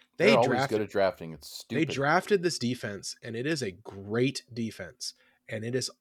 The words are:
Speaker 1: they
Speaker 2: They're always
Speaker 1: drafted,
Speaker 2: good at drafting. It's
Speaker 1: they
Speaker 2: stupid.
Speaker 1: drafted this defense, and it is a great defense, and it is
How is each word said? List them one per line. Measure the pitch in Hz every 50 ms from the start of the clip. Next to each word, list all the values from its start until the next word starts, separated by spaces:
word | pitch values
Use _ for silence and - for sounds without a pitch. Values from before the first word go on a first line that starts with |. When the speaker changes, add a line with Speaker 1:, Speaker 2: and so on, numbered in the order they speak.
| _ _ _
Speaker 1:
they | - 170 -
Speaker 2:
They're | -
always | 117 - 139
Speaker 1:
drafted, | - - - - 110 107
Speaker 2:
good | 104
at | 101
drafting. | - 98 98 92 - - 85 80 80
It's | 73 - - - - - -
Speaker 1:
they | 113 143
Speaker 2:
stupid. | 160 131 107
Speaker 1:
drafted | 131 139 147 160 185 180 - 208 190 175
this | 170 - -
defense, | 120 120 123 - - 107 101 95 - - - - -
and | 117 113
it | 117 127
is | 151 165 139 123
a | 98 87
great | 101 - - 98 98 98 104 107 120 127 139 - - - _ 117
defense, | 117 113 110 - - 92 80 - _ - - - _ _ _ _ _ _ -
and | 113 107 110
it | 117 127
is | 127 117 - - _